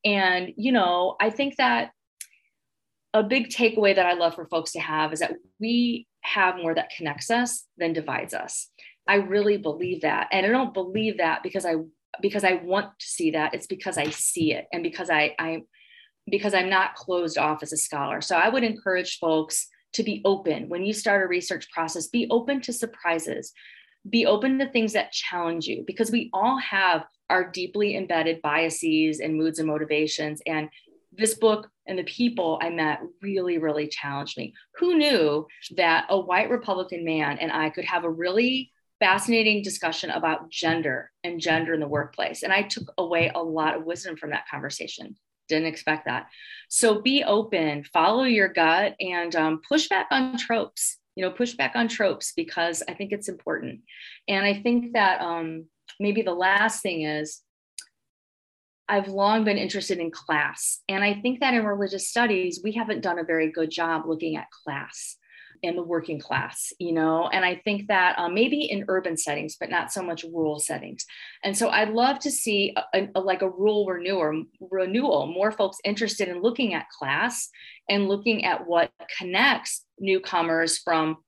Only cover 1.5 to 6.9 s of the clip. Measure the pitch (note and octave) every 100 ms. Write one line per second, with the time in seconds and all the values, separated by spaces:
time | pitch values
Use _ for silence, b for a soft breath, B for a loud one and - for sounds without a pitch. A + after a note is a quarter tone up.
1.5 | - B3+ A#3 - _ _ _ - b b
2.5 | _ _ _ _ _ _ A3 G#3 C4 A#3
3.5 | - A#3 A3 G3+ F#3+ F3+ F3 E3+ E3+ D#3+
4.5 | E3 E3 E3 D#3 D#3 D#3 D#3+ E3 - _
5.5 | _ A3 A#3+ A#3+ A#3 - _ - G#3 F#3
6.5 | F3+ E3 E3 D#3